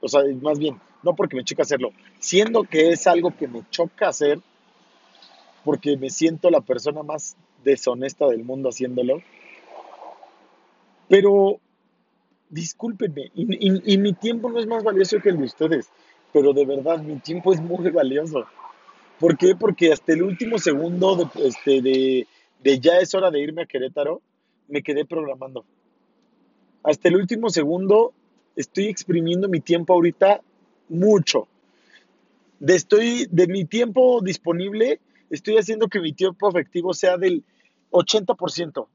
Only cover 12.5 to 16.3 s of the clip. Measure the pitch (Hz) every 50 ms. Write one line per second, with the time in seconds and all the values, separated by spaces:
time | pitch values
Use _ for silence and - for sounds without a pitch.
12.5 | 156 151 170 165 - _ - 233 226 190 - 196 147 143 135 - _ 185 - 240
13.5 | 190 - - 196 190 190 - 214 196 196 202 208 185 - - 220 233 233 220 247
14.5 | 233 233 226 214 233 226 214 214 208 190 190 180 214 208 - 208 185 160 139 120
15.5 | - _ 156 160 160 139 110 _ _ _ _ _ _ _ _ _